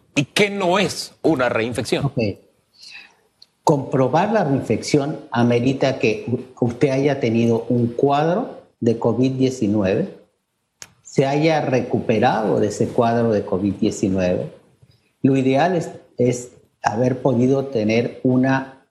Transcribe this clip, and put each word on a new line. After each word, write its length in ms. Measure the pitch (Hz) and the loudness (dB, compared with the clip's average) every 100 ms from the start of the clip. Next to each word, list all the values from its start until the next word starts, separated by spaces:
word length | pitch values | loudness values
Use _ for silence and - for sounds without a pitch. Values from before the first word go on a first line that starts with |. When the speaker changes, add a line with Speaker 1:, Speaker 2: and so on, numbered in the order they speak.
| _ - | _ -4
Speaker 1:
y 100 | 147 | -2
qué 240 | - 208 | 0 0
no 300 | 202 185 180 | 0 0 0
es 340 | 160 - - - | 0 -4 -12 -4
una 260 | - 156 123 | -2 0 0
reinfección? 560 | 113 113 123 123 165 131 | 0 -2 -4 -4 -2 -2
Speaker 2:
Ok. 120 | - 110 95 _ _ _ _ - - - _ _ _ _ _ | -2 -4 -6 _ _ _ _ -20 -20 -20 _ _ _ _ _
Comprobar 680 | - 147 131 135 127 151 202 | 0 0 0 0 2 2 2
la 120 | 220 | 0
reinfección 760 | 160 135 - 110 - - 131 156 - | 0 0 0 -2 0 0 0 -6 -6
amerita 720 | 117 120 120 123 135 139 127 | 0 2 2 2 0 0 0
que 260 | 117 107 - | 0 -2 -4
u-, 380 | 120 - - 120 | -6 -6 -4 -2
usted 240 | - 147 | 0 0
haya 300 | 135 143 135 | 2 0 0
tenido 480 | 120 113 117 113 - | 0 2 2 2 0
un 180 | 123 117 | 0 0
cuadro 760 | - 139 143 160 185 262 - - _ | 0 2 2 0 0 -4 -10 -20 _
de 180 | 120 113 | -2 0
covid 360 | 120 110 131 | 0 0 0
diecinueve, 840 | 131 131 - 101 104 95 107 196 - _ _ _ _ _ _ - _ | 2 -2 0 -2 0 0 0 -2 -8 _ _ _ _ _ _ -20 _
se 220 | - - 135 | -6 0 2
haya 360 | 143 160 156 | 2 2 2
recuperado 1000 | - 131 - - - 110 123 190 214 - | 0 0 0 -2 0 2 2 2 0 0
de 80 | 107 | 0
ese 200 | - 113 | 0 -2
cuadro 440 | - 117 117 117 | 0 2 2 2
de 120 | 104 | 0
covid 300 | - 92 101 | 0 -2 -2
diecinueve. 800 | 92 110 - 107 95 90 92 151 - _ _ _ _ _ _ | 0 -2 0 -2 0 0 -2 -4 -12 _ _ _ _ _ _
Lo 140 | 131 135 | 0 2
ideal 380 | 131 135 165 180 | 2 2 2 0
es, 140 | 160 - - - | -4 -10 -12 -2
es 340 | 123 107 - - _ _ | 0 0 -6 -18 _ _
haber 380 | - 107 127 131 | -4 -2 -2 0
podido 440 | 143 120 127 135 135 | 0 2 2 0 -2
tener 540 | 117 107 113 - - | -2 0 0 -2 -2
una 600 | 131 127 131 135 131 - _ | 0 2 2 0 -4 -14 _